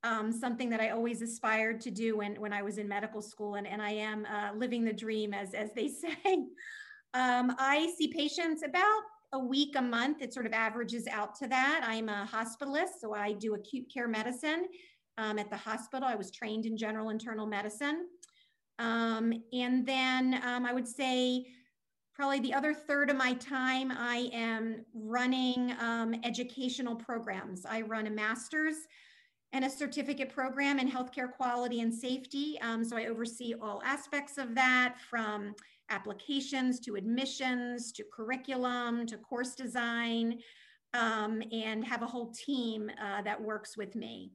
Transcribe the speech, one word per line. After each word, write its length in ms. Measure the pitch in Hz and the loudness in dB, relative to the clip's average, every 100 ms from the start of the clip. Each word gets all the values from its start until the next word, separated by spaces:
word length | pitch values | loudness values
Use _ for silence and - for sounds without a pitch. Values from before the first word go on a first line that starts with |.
um, 260 | 233 226 214 | 2 2 2
something 380 | 226 254 240 247 | 2 0 0 0
that 100 | 226 | 2
I 100 | 220 | 2
always 320 | 226 233 220 | 2 0 0
aspired 580 | 226 - 226 220 220 226 | -4 -2 2 4 4 0
to 80 | 247 | -4
do 280 | 196 226 214 | 0 2 2
when, 200 | 202 208 | 0 -2
when 120 | 208 | -2
I 80 | 208 | -2
was 140 | 202 208 | -2 -4
in 80 | 208 | -2
medical 340 | 202 214 220 | -2 -2 -6
school, 320 | 208 - 208 | -10 -8 -4
and, 120 | 202 202 | -4 -4
and 140 | 208 | -4
I 100 | 208 | -2
am, 340 | 214 214 214 214 | -2 -2 -4 -4
uh, 240 | 208 208 214 | -2 -2 -2
living 280 | 254 240 | -2 2
the 80 | 226 | 2
dream, 400 | 214 220 220 208 | 0 -2 0 0
as, 220 | 202 196 | -2 -4
as 160 | 190 214 | -4 -4
they 140 | 240 269 | -2 -4
<laughs> 0 | |
say. 460 | - 339 302 392 370 - - - - - - _ | -2 -6 -2 2 2 0 -8 -14 -12 -14 -18 _
Um, 400 | 254 254 247 247 254 | 2 4 6 4 4
I 340 | 269 294 330 349 | 4 6 4 2
see 120 | 302 | 0
patients 540 | 330 294 339 339 320 | 2 0 2 0 0
about 400 | 294 359 403 427 427 - _ | 0 4 6 6 2 -16 _
a 60 | 269 | -2
week 360 | 254 269 285 285 | 2 2 4 4
a 60 | |
month. 380 | 247 233 254 302 | 2 2 2 0
It 140 | 247 | -2
sort 100 | 262 226 | -4 0
of 60 | |
averages 540 | 226 226 226 233 233 - | 2 2 0 -2 -2 -2
out 260 | 214 208 - | -2 -4 -4
to 120 | 254 | 0
that. 320 | 262 262 320 233 | 4 4 4 2
I'm 240 | 220 220 | 0 0
a 180 | 202 202 | -2 -2
hospitalist, 720 | 226 233 - 277 285 370 - | -2 -4 -4 -2 0 0 -2
so 140 | 220 | -6
I 180 | 208 208 | -2 -2
do 220 | 208 220 | 0 0
acute 320 | 208 - 254 247 | -2 -2 -8 -6
care 140 | 269 240 | -4 0
medicine, 580 | 220 226 247 302 320 370 - - _ _ - | 0 0 -2 0 0 -2 -6 -20 _ _ -4
um, 220 | 220 214 | -2 -2
at 100 | 202 | -2
the 80 | 202 | -6
hospital. 500 | - 220 - 262 262 | -4 -6 -4 -2 0
I 80 | 220 | 0
was 140 | 190 | -4
trained 360 | - 220 220 226 | -6 -4 -2 -2
in 100 | 220 | -2
general 320 | 220 220 220 | -2 -2 -2
internal 380 | 220 220 220 214 | -4 -4 -4 -2
medicine. 600 | 208 208 208 285 311 359 - - _ _ _ _ - | -2 -4 -2 -2 -2 -6 -12 -20 _ _ _ _ -4
Um, 540 | 233 226 226 226 233 233 226 | 0 2 2 2 2 0 -2
and 320 | 247 247 254 262 | -2 4 4 4
then, 520 | 262 262 262 254 254 | 2 4 4 4 4
um, 220 | 247 247 247 | 0 0 2
I 80 | |
would 120 | 254 240 | 0 -2
say 600 | - 262 254 254 247 254 - _ _ _ _ _ | -2 2 4 4 4 0 -16 _ _ _ _ _
probably 260 | - 277 277 | -2 2 2
the 140 | 240 | 2
other 180 | 269 302 | 2 2
third 380 | 302 - 285 285 | 0 2 4 4
of 60 | 277 | 6
my 160 | 254 | 4
time, 560 | 254 254 269 254 262 262 | 2 -2 0 2 2 0
I 400 | 247 240 240 247 | -2 0 0 0
am 520 | 233 226 220 226 220 - | 0 0 0 -2 -4 -8
running, 800 | 226 214 240 254 262 254 247 247 240 | -10 -2 2 4 4 4 4 0 0
um, 340 | 233 233 226 233 | 0 0 0 0
educational 680 | 240 247 247 - 254 247 247 233 | -2 -2 -4 -2 -2 -2 -4 -4
programs. 680 | 233 233 220 190 - 185 - | -4 -4 -4 -6 -6 -8 -4
I 140 | 220 | -4
run 240 | 220 220 214 | -2 -2 -2
a 40 | |
master's 640 | 214 214 247 - 311 311 311 - - - - _ _ _ | 0 0 0 -2 0 0 0 -10 -20 -20 -20 _ _ _
and 120 | 269 269 | -2 -2
a 40 | |
certificate 600 | 277 285 294 269 285 262 | -2 -4 -2 -2 -2 -2
program 460 | - 262 262 277 277 | -2 -2 0 2 4
in 120 | 262 | 2
healthcare 400 | 254 254 - 254 | 0 -4 -2 -4
quality 500 | 254 254 240 247 233 | 0 0 2 2 2
and 120 | 233 | 2
safety. 640 | 226 247 262 262 277 294 294 | 0 -2 -4 -2 -4 -2 -2
Um, 220 | 233 226 | -2 0
so 120 | 226 226 | 0 -2
I 100 | 226 | -2
oversee 480 | 226 226 - 247 226 | -2 -4 -4 -6 -4
all 220 | 220 202 | -4 -4
aspects 540 | - 285 - 285 285 - | -2 -2 -2 -4 -4 -6
of 160 | 254 | -2
that, 420 | 233 254 254 247 247 - | 4 6 8 6 2 -6
from 440 | 233 220 208 208 208 - _ - | -2 -2 -2 -6 -10 -18 _ -6
applications 880 | 208 208 202 - 277 269 277 254 247 | -4 -4 -8 -2 -2 0 0 2 2
to 160 | - 202 | -2 -2
admissions, 960 | 196 240 269 - 254 247 240 240 240 | 2 2 0 -2 0 0 -2 -4 -6
to 120 | - 208 | -10 -12
curriculum, 920 | - 220 254 262 262 247 247 240 233 233 | -8 -4 -4 -2 0 0 0 0 0 -2
to 100 | 220 | -6
course 360 | - 240 254 | -6 -4 -4
design, 840 | - 254 240 233 233 233 226 226 233 - - - _ _ | -4 -4 -2 0 0 2 2 2 0 -8 -20 -20 _ _
um, 480 | 247 226 220 214 220 220 | 0 2 2 0 -2 -2
and 320 | 226 220 220 | -4 -2 -2
have 180 | 220 240 | -2 -2
a 40 | 233 | -2
whole 260 | 247 233 | -4 -6
team, 580 | - - 269 233 220 214 - | -8 -2 0 0 -2 -4 -6
uh, 200 | 202 202 | -4 -2
that 180 | 208 - | -2 -2
works 360 | 214 214 208 - | -2 -4 -6 -8
with 180 | 196 | -6
me. 380 | 226 226 220 185 | -6 -8 -10 -14